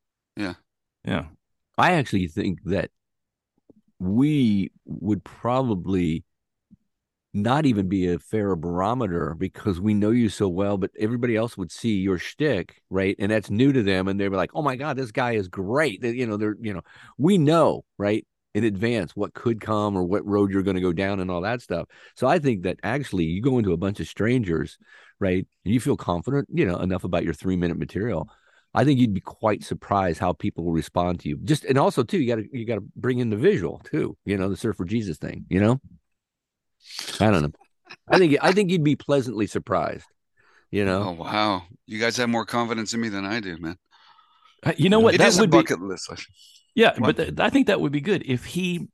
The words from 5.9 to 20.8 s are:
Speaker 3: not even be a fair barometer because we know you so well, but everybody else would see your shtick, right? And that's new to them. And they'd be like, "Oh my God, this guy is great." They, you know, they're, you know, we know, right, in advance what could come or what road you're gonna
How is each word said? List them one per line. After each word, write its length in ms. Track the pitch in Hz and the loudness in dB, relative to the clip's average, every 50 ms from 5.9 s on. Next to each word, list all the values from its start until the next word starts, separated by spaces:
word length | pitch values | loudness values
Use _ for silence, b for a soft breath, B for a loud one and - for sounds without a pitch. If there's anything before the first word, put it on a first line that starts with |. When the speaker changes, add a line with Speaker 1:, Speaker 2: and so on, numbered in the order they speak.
| 95 92 87 78 80 82 - _ _ _ _ _ _ _ _ _ _ _ _ _ _ _ _ _ _ _ _ _ - | 0 0 0 0 -2 -4 -6 _ _ _ _ _ _ _ _ _ _ _ _ _ _ _ _ _ _ _ _ _ -6
Speaker 3:
not 300 | 101 101 117 131 151 156 | -2 0 0 2 2 4
even 220 | 131 110 101 95 | 2 2 2 2
be 200 | 90 101 95 90 | 0 0 2 2
a 120 | 90 87 80 | 2 0 -2
fair 360 | - - - 110 101 101 92 | -4 -4 -4 -2 0 0 0
barometer 760 | 82 76 85 87 87 95 107 120 131 117 95 85 85 76 73 80 | -2 -2 -2 -2 0 0 0 0 0 -2 -2 -2 -2 -2 -4 -4
because 460 | 80 92 92 - - - 110 90 85 | -4 -6 -6 -6 -4 -2 -2 -2 0
we 120 | 95 107 107 | 2 2 2
know 160 | 101 101 107 | 2 4 4
you 180 | 117 123 117 101 | 4 4 2 2
so 180 | - - 104 | 0 0 0
well, 300 | 95 85 90 101 101 104 | 0 0 0 -2 -2 -2
but 140 | 98 98 - - - | -2 -4 -4 -4 -4
everybody 360 | 107 110 123 120 123 123 113 | -4 -2 -2 -2 -2 0 0
else 220 | 107 113 120 - | 0 -2 -2 -4
would 140 | 101 92 82 | -8 -10 -10
see 240 | - - - 117 107 | -8 -6 -2 -2 0
your 220 | 95 92 98 95 85 | 0 0 0 0 -2
shtick, 600 | - - - - 151 151 117 92 85 - - _ _ - | -2 -6 -6 -2 -2 0 0 -2 -4 -6 -12 _ _ -6
right? 240 | 92 95 95 98 - | -2 0 0 0 0
And 140 | - 98 101 | 0 0 0
that's 180 | 110 110 - - | 0 0 -2 -2
new 220 | 104 107 131 143 135 | 0 2 4 4 4
to 80 | 131 | 4
them. 260 | 104 98 95 92 95 | 2 2 2 2 0
And 120 | 95 98 101 | 0 -2 -2
they'd 80 | 98 | -2
be 80 | 98 98 | -2 0
like, 160 | 95 87 - - | -2 -2 -2 -2
"Oh 80 | 160 | -4
my 140 | 151 139 127 | -4 -2 -4
God, 220 | 120 143 156 135 | -4 -6 -6 -6
this 140 | 131 135 110 | -6 -8 -6
guy 200 | - 139 127 120 | -4 -2 -2 0
is 160 | 117 107 98 | 0 -2 -4
great." 540 | 90 - 95 92 95 120 147 160 135 98 92 | -4 -6 -8 -4 -2 0 0 0 0 -2 -4
They, 100 | 120 117 | -4 -4
you 160 | 117 127 127 | -2 -2 -2
know, 100 | 113 104 | -2 -2
they're, 200 | 104 107 107 104 110 | -2 -2 -2 -4 -4
you 120 | 117 107 98 | -6 -8 -8
know, 80 | 87 - B B B B B B | -8 -10 B B B B B B
we 200 | B 127 180 208 180 | B 2 4 4 6
know, 460 | 143 143 165 165 147 107 76 - - _ _ | 6 6 6 6 6 4 2 0 -4 _ _
right, 280 | - 101 101 104 85 - _ _ _ _ _ - | -2 0 0 0 0 -2 _ _ _ _ _ -2
in 100 | 104 117 | 0 0
advance 500 | 113 101 92 113 117 120 110 85 71 - | 0 0 0 0 0 0 0 -2 -4 -6
what 180 | 101 104 - - | -6 -6 -6 -6
could 260 | - - 120 117 104 | -4 -2 -2 -2 -2
come 340 | - 110 110 107 104 104 101 | -2 -2 0 0 0 0 0
or 60 | 92 90 | 0 0
what 200 | 87 95 98 - | 0 0 -2 0
road 240 | 101 101 101 101 98 | 0 2 2 2 2
you're 100 | 95 98 | 2 0
gonna 180 | 92 98 95 92 | 0 0 0 0